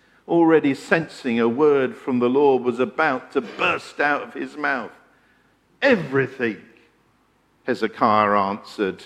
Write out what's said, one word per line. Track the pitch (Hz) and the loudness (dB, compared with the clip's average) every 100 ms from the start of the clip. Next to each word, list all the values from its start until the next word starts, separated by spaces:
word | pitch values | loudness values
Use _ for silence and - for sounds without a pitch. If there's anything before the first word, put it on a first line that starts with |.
| _ _ - | _ _ -2
already | 170 165 156 147 | 2 4 4 2
sensing | 135 - 170 156 - 131 117 | -2 -2 -2 -4 -8 -4 0
a | 117 | 0
word | 120 151 143 127 113 | 2 2 2 0 -6
from | - 123 | -4 0
the | 123 | 2
Lord | 135 143 127 | 4 4 2
was | 120 117 | 0 -2
about | 120 - 156 127 - | -2 -2 -2 -2 -4
to | 139 | -6
burst | 120 - 175 151 - - | -4 -4 -4 -4 -8 -4
out | 147 143 | -2 -2
of | 117 | -6
his | 139 131 147 | -10 -12 -6
mouth. | 147 131 101 - _ _ _ _ _ _ _ - | -4 -4 -8 -16 _ _ _ _ _ _ _ 0
"Everything," | 277 220 143 135 127 - 117 95 - _ _ _ _ _ _ _ _ _ - | 2 2 0 -2 -2 -2 -4 -4 -14 _ _ _ _ _ _ _ _ _ -6
Hezekiah | 113 107 - 120 107 104 104 | -4 -4 0 2 4 4 2
answered. | 98 104 - - 98 90 | 0 -4 -8 -4 -4 -4